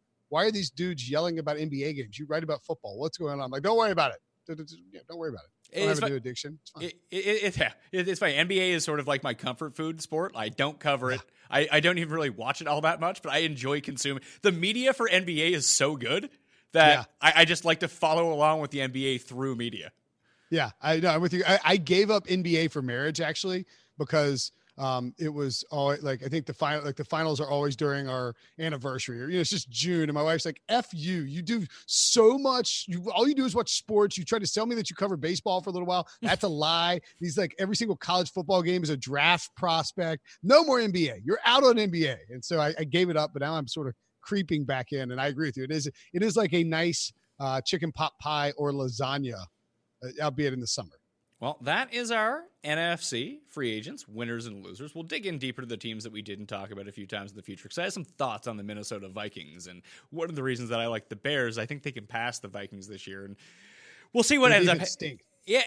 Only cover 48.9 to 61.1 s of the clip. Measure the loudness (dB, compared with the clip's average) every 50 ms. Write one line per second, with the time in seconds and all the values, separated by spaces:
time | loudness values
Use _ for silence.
48.9 | -4 -4 -2 -2 -2 -2 -4 -6 -8 -10 -14 -18 _ _ _ _ _ _ _ _
49.9 | _ _ -16 -14 -8 -4 -4 -4 0 0 0 0 0 -2 -4 -6 -6 -6 -8 -10
50.9 | _ _ _ _ _ _ _ _ _ -8 -6 -6 -6 -6 -4 -2 -2 -2 -2 -4
51.9 | -4 -6 -4 -2 0 0 0 0 -2 -4 -8 -14 _ _ -6 -4 -2 0 0 -2
52.9 | -2 -2 -4 -6 -4 -4 -6 -6 -8 -14 _ _ -8 -6 -4 -4 -4 -4 -8 -10
53.9 | -14 -16 -18 -16 -10 -8 -6 -6 -6 -8 -8 -10 -14 -14 -16 -16 -16 -16 -16 -16
54.9 | -14 -14 -12 -8 -8 -6 -6 -6 -6 -4 -6 -6 -6 -8 -10 -10 -10 -10 -8 -10
55.9 | -10 -10 -12 -12 -12 -12 -12 -12 -12 -12 -10 -10 -10 -10 -10 -10 -12 -14 -14 -14
56.9 | -14 -16 -14 -10 -10 -10 -10 -10 -16 -18 -16 -16 -16 -16 -16 -12 -8 -6 -6 -4
57.9 | -6 -8 -12 -12 _ -4 -4 -4 -4 -6 -8 -10 -10 -8 -8 -10 -10 -10 -10 -10
58.9 | -10 -12 -12 -12 -12 -10 -10 -10 -10 -14 -18 -18 -18 -20 -18 -18 -20 -20 -20 -20
59.9 | -20 -20 _ _ -8 -6 -6 -6 -6 -4 -4 -4 -4 -4 -4 -4 -2 -2 -2 -2
60.9 | -4 -6 -6 -10